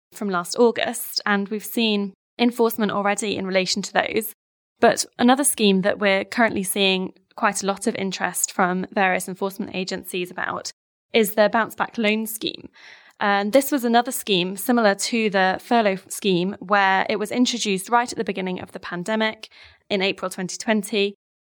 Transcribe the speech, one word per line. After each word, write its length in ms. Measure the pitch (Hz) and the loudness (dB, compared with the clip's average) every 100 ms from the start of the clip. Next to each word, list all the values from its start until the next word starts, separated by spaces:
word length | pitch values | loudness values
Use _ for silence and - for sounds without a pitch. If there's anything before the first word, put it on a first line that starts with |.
| _ | _
from 160 | - 208 | -8 -2
last 260 | 180 175 - | -2 -2 2
August, 640 | 240 226 - 233 - - - | 2 4 -4 -4 -8 -6 0
and 240 | 202 196 | 0 -2
we've 160 | 214 - | -6 -6
seen 480 | - 226 208 196 - _ - | -2 0 0 -4 -10 _ 0
enforcement 540 | 240 240 226 226 202 | 0 2 0 2 -2
already 440 | 202 202 208 214 190 | 0 -2 -2 -4 -4
in 120 | 190 | 0
relation 340 | 190 185 208 | 0 0 -4
to 100 | 185 | 0
those. 420 | 185 - 220 220 - _ _ _ _ | 0 0 -4 -6 -14 _ _ _ _
But 260 | 233 - - - | 4 4 -4 2
another 260 | 240 262 | 4 4
scheme 380 | 277 - 208 190 | 2 2 4 4
that 160 | 202 190 | 2 0
we're 280 | 202 196 196 | 2 2 0
currently 360 | - 220 - | 0 2 2
seeing 520 | 185 208 196 185 185 - _ - | -4 2 2 2 -2 -10 _ -2
quite 280 | 214 190 | -2 0
a 20 | 190 | -4
lot 220 | 196 233 | -2 -2
of 80 | - | -2
interest 580 | 190 - 185 - - | -4 -2 -4 -2 -4
from 320 | - 180 180 185 | 0 0 0 -2
various 360 | 214 190 185 190 | 0 2 0 -4
enforcement 460 | 180 196 190 196 | -6 -6 -6 -6
agencies 560 | 185 185 185 185 185 180 | -6 -6 -8 -8 -8 -8
about 420 | 175 - 180 - - _ _ _ | -6 -6 -6 -10 -16 _ _ _
is 220 | 233 208 | 2 2
the 160 | - 208 | 2 2
Bounce 220 | 226 214 | 2 -2
Back 240 | - - - | -4 -6 -2
Loan 300 | 208 220 220 | 0 0 -4
Scheme. 420 | - - - - - - - - _ | -6 -8 -8 -18 -20 -20 -20 -20 _
And 320 | 208 202 208 | 0 2 4
this 200 | 254 277 | 2 4
was 120 | 294 | 0
another 280 | 233 233 247 | 2 2 2
scheme 460 | - - 185 185 190 | -6 0 0 0 -4
similar 360 | - 240 208 | 0 4 4
to 380 | 202 - 233 214 | 2 -2 0 2
the 280 | 196 185 185 | 2 2 0
furlough 380 | - 233 208 190 - | 2 2 2 0 -6
scheme, 460 | - 208 175 185 214 | -4 0 2 0 -4
where 480 | 180 202 190 190 - | 0 2 4 2 0
it 80 | 214 | -2
was 140 | 214 | -2
introduced 580 | 247 247 233 208 190 - | 0 0 0 -2 -2 0
right 220 | 240 247 | 0 0
at 60 | - | -4
the 60 | |
beginning 360 | 214 190 185 180 | -4 -4 -6 -6
of 140 | - | -10
the 60 | - | -14
pandemic 680 | - 175 175 220 220 220 - - - _ _ | -10 -8 -4 0 -2 -4 -18 -20 -20 _ _
in 140 | 202 | -2
April 260 | 196 190 185 | -2 -2 -6
twenty 280 | - 180 - | -6 -6 -6
twenty. 580 | - 214 196 214 202 202 _ _ | 0 0 0 0 0 -4 _ _